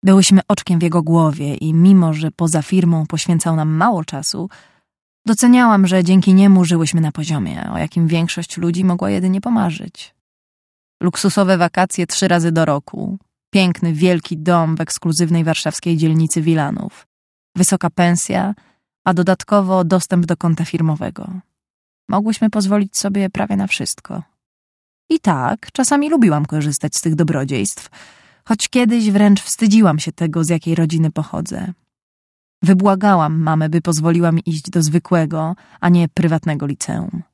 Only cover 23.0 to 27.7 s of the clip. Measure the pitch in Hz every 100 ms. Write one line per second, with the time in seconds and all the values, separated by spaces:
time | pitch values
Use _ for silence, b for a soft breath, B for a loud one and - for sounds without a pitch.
23 | 208 196 190 - 202 202 196 - - -
24 | - - - _ _ _ _ _ _ _
25 | _ 320 - 131 123 226 - - 262 285
26 | 294 311 226 147 147 151 147 143 147 -
27 | 170 160 160 156 135 135 202